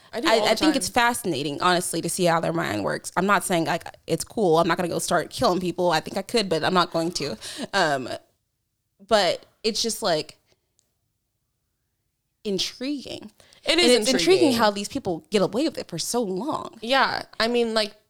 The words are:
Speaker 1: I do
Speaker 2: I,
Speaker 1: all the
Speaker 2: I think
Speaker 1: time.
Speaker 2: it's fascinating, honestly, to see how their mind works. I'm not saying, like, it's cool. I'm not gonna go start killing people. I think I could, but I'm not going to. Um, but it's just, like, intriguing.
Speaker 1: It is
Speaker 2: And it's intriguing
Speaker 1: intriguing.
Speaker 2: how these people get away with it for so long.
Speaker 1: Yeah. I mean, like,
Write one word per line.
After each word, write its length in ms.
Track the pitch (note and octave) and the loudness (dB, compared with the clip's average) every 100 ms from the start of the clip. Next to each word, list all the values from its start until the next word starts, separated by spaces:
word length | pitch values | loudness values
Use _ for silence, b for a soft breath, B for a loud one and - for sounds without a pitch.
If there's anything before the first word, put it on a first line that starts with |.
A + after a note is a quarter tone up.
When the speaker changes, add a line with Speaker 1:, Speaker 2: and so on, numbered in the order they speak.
| B | B
Speaker 1:
I 60 | A3 | -4
do 80 | B3 | 2
Speaker 2:
I, 100 | A3+ | 2
Speaker 1:
all 0 | |
the 60 | |
Speaker 2:
I 100 | G#3+ | 2
think 180 | A3 D4+ | 2 2
Speaker 1:
time. 40 | C#4 | 0
Speaker 2:
it's 120 | G3 | 0
fascinating, 720 | B3 A#3+ B3 F#3 C3+ D3 C#3+ | 0 2 0 -2 -4 -4 0
honestly, 400 | F3+ F3 - E3+ | 2 2 0 -4
to 80 | E3 | -4
see 160 | - | 0
how 160 | F3 E3 | 2 2
their 140 | E3+ | 0
mind 300 | E3 D3 G#2+ | -2 -2 -2
works. 280 | D3+ D3+ - - | -4 -6 -4 -2
I'm 80 | F#3+ | 2
not 180 | G3 | 2
saying, 220 | - F3 D#3 | 2 0 0
like, 180 | E3 - - - | -2 -6 -14 -4
it's 180 | E3 | -4
cool. 340 | - - F#3 D#3+ | -4 0 4 4
I'm 80 | E3 | 4
not 120 | F3+ | 0
gonna 100 | F3 | -2
go 100 | D#3+ | -4
start 300 | - F3+ D3 | 0 -2 -2
killing 320 | - A#3+ F3+ | 0 0 2
people. 300 | F3+ E3 F3 | -2 0 2
I 100 | D#3+ | 2
think 160 | - G3+ | 0 -6
I 60 | |
could, 260 | - A#3 G3 | -2 -2 0
but 160 | D#3+ | 0
I'm 80 | D3+ | 2
not 180 | F3+ E3+ | 2 0
going 200 | E3 E3 | -2 -4
to. 240 | - C#3+ A3 B B B3 | -4 -6 -8 B B -4
Um, 340 | G3 D#3+ C#3 A2 G2 - _ _ _ _ _ _ _ G3 | 0 2 0 -4 -10 -14 _ _ _ _ _ _ _ 0
but 380 | G#3+ F3 - - _ | 2 2 0 -8 _
it's 200 | A3+ A3 | -4 -2
just, 180 | A3+ G#3+ | -4 -2
like, 360 | F#3+ D#3 - - _ _ _ _ _ _ _ _ _ _ _ _ _ _ _ _ _ _ _ _ | -2 -2 -4 -14 _ _ _ _ _ _ _ _ _ _ _ _ _ _ _ _ _ _ _ _
intriguing. 840 | G#3+ F#3+ - - C4 D4 - - G#3+ - b b | -6 -4 -4 -6 -8 -8 -10 -14 -16 -20 b b
Speaker 1:
It 140 | - F4 | 0 4
is 60 | |
Speaker 2:
And 180 | B3 B3 | 6 4
it's 80 | G#3+ | 4
intriguing 220 | - - | 2 4
Speaker 1:
intriguing. 180 | F#4+ D#4 A#3 | 6 6 4
Speaker 2:
how 120 | G#3+ | 2
these 180 | G3+ G3+ | 0 -4
people 360 | - G3 D#3+ - | -6 -6 -6 -2
get 120 | G#3 | 0
away 220 | G3 G3 | 0 0
with 140 | D#4+ - | -2 -4
it 100 | - | -8
for 100 | E3 | -8
so 240 | - A#3+ | -4 -4
long. 560 | G#3 F#3 C4+ - - - | -2 -4 -4 -6 -8 -12
Speaker 1:
Yeah. 420 | A3+ C4+ B3 - - - | -2 0 2 -2 -8 -4
I 100 | A3+ | 0
mean, 260 | A#3+ A#3 | 0 0
like, 200 | A3 G#3 - | 0 -2 -6